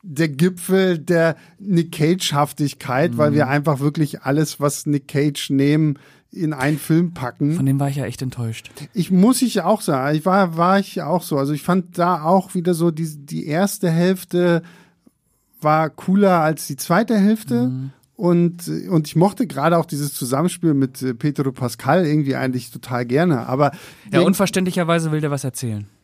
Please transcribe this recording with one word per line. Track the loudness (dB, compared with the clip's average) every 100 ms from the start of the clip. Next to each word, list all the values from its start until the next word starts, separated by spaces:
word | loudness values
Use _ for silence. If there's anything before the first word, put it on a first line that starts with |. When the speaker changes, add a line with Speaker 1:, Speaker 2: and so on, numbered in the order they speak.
Speaker 1:
der | -12 -2 -2
Gipfel | 2 0 0 -2 2 2 0
der | 0 2 2 0 -12 _
Nick | 0 0 0
Cage-Haftigkeit, | 0 0 0 0 0 -2 0 -4 -4 -4 0 0 2
weil | 2
Speaker 2:
Mhm. | 2
Speaker 1:
wir | 2
einfach | 0 0 0
wirklich | -2 0 -4 -2
alles, | -2 0 0 0
was | -2 -2
Nick | -2 -4 -2
Cage | 0 0 -2 -2
nehmen, | 2 4 4 2 0 -10 _ _
in | -6 -6
einen | -2 -2 -2
Film | 0 2 2
packen. | -4 -8 -2 -2
Speaker 2:
Von | 0
dem | 0 0
war | -2
ich | -4
ja | -6
echt | -6
enttäuscht. | -10 -6 -8 -8 -14 -18 -12
Speaker 1:
Ich | -6 0
muss | 4 4 4
ich | 0 0
auch | 0 0
sagen, | 0 0 0 0
ich | 2
war, | 2 2 2
war | 2 2
ich | 0 -6
auch | -2 -2
so. | 0 -2
Also | 0
ich | -2
fand | 0 0 0 -2
da | 0 0
auch | 2 2 0 -4
wieder | -2
so, | 2 0
die, | 0 -6 -8
die | -10 -10 -4
erste | -2 -2 0 0
Hälfte | 2 2 0 -2 0 2 2 -2 -20 _ _ _ _ _ _ _ _
war | 0 2 0
cooler | -4 0 4 4 4
als | 2 -2 -8
die | -10
zweite | 0 0 2 2
Hälfte. | 4 2 0 0 0
Speaker 2:
Mhm. | -2 -8 -14 _ -2
Speaker 1:
Und, | 2 4 2 0 -8 -8 0
und | 0 0
ich | 2
mochte | 2 2 -4
gerade | 0 2 2
auch | 0
dieses | -4 -6
Zusammenspiel | -6 -4 0 0 0 0
mit, | 2 0 -2
äh, | -6
Pedro | -2 -4 -2 -4
Pascal | -2 -6 -4 0 2 4
irgendwie | 2 0 -2
eigentlich | -2 -4 -8
total | -16 -6 -6 0
gerne. | 2 2 0 0
Aber | 0 0 0 -20 -20 -2
Speaker 2:
Ja, | 2
Speaker 1:
den | 4
Speaker 2:
unverständlicherweise | 4 2 0 -2 -2 0 0 0
will | -2
der | -2
was | -2
erzählen. | -6 -6 -6 -6 -10 _